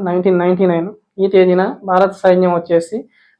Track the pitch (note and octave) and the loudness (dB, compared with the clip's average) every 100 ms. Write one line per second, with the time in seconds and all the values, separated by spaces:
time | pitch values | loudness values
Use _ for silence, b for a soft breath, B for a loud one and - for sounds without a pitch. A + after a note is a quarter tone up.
0 | F#3 F3+ F#3 F3+ F3+ F3+ F#3 E3+ F3+ - | -4 -2 0 0 0 0 0 0 -4 -12
1 | _ - G3 F#3+ F#3 F3+ G3 C#4+ F#3+ F#3 | _ -4 0 2 2 2 -2 -6 -2 0
2 | F#3+ G3 F#3+ F#3 F3+ F3 E3+ E3+ E3+ A3+ | 0 0 0 2 2 -2 -2 -2 -2 -8
3 | - _ _ | -12 _ _